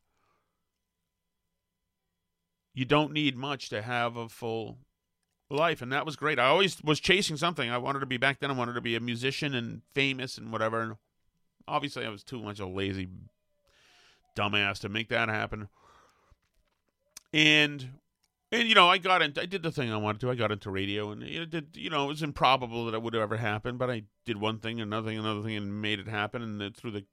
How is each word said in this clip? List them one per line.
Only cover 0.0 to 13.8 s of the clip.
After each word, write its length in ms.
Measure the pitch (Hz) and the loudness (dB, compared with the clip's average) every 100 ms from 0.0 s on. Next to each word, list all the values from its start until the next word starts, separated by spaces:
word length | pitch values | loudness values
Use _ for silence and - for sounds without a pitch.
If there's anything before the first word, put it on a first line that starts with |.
| _ _ _ _ _ _ _ _ _ _ _ _ _ _ _ _ _ _ _ _ _ _ _ _ _ _ _ | _ _ _ _ _ _ _ _ _ _ _ _ _ _ _ _ _ _ _ _ _ _ _ _ _ _ _
you 140 | 127 127 | -6 2
don't 260 | 147 151 | 4 4
need 240 | 151 147 123 | 2 0 0
much 320 | 139 139 - | -6 -6 -6
to 140 | 113 | -8
have 340 | 113 120 120 120 | -4 -2 -2 -4
a 140 | 113 | -12
full 480 | - 120 113 110 120 _ _ _ _ _ _ _ | -8 -6 -4 -6 -12 _ _ _ _ _ _ _
life, 320 | 143 170 160 | 0 0 0
and 100 | 123 | -2
that 140 | 139 151 | -2 -4
was 100 | - | -4
great. 220 | 147 147 | -2 2
I 80 | 123 | 4
always 360 | 160 196 - | 6 4 2
was 160 | 147 151 | 2 2
chasing 380 | - 190 - 151 | 4 4 4 0
something. 320 | 170 156 123 | -2 0 -2
I 80 | 123 | 0
wanted 240 | 127 139 | 0 -2
to 60 | 135 | -2
be, 100 | 127 | 2
back 240 | 135 131 | 2 2
then, 100 | 143 | 0
I 40 | 131 | 0
wanted 180 | 120 | 0
to 80 | 120 | -2
be 160 | 117 113 | -2 -2
a 40 | |
musician 540 | 120 117 131 135 147 131 | -2 -2 -2 -2 -2 -2
and 280 | 117 110 - | -4 -10 -6
famous 460 | - 139 131 127 - | 0 0 0 -6 -10
and 120 | 113 | -6
whatever. 300 | 113 110 113 | -2 0 0
And 160 | 113 110 _ _ _ _ _ _ - | -4 -8 _ _ _ _ _ _ -6
obviously, 380 | 151 139 127 117 | -4 -4 -6 -8
I 20 | |
was 160 | 104 - | -8 -12
too 180 | 127 | -10
much 160 | 107 104 | -8 -8
of 100 | 95 | -6
a 20 | |
lazy 400 | 95 98 95 92 92 - _ _ _ _ _ | -2 -2 -2 -6 -10 -18 _ _ _ _ _